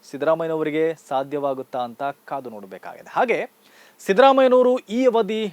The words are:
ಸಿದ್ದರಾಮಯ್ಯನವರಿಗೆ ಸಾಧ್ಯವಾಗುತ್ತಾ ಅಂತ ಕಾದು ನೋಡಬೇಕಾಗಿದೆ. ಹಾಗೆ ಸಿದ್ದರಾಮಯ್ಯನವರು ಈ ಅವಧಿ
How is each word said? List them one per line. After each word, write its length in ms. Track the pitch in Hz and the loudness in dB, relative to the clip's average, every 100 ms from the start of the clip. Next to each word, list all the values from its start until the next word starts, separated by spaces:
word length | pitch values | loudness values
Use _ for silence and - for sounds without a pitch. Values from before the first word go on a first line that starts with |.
| - | -16
ಸಿದ್ದರಾಮಯ್ಯನವರಿಗೆ 720 | 139 143 160 165 160 156 151 160 156 - | -4 0 0 0 -2 -2 0 -2 -4 -6
ಸಾಧ್ಯವಾಗುತ್ತಾ 720 | 135 139 147 139 135 127 131 120 | -6 -4 -4 -4 -4 -8 -8 -8
ಅಂತ 140 | 113 139 139 - | -8 -8 -8 -12
ಕಾದು 200 | 139 127 | -12 -12
ನೋಡಬೇಕಾಗಿದೆ. 600 | 107 101 92 - 85 - - | -16 -18 -18 -18 -18 -10 -2
ಹಾಗೆ 200 | 240 170 220 _ _ _ - _ - | 0 -2 -4 _ _ _ -20 _ -4
ಸಿದ್ದರಾಮಯ್ಯನವರು 680 | 196 269 269 262 254 247 254 - 226 | 6 6 6 4 4 4 2 -2 0
ಈ 40 | 262 | 2
ಅವಧಿ 300 | 226 202 220 214 | 2 -2 -4 -6